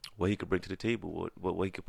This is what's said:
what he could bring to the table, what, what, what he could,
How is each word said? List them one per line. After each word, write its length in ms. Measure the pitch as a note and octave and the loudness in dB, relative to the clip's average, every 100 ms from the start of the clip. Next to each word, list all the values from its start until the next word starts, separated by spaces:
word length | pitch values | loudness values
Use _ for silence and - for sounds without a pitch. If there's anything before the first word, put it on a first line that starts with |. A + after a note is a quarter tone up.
| - - | -16 0
what 140 | F#2 | 2
he 60 | G#2 | 2
could 120 | - | 2
bring 140 | F#2 | 0
to 60 | - | 0
the 80 | F#2+ | -2
table, 340 | A2+ A#2 E2+ | 0 0 -2
what, 200 | E2 E2+ - | -4 -4 -2
what, 180 | F#2 F2+ | 0 2
what 80 | |
he 60 | F#2+ | 0
could, 120 | - | 0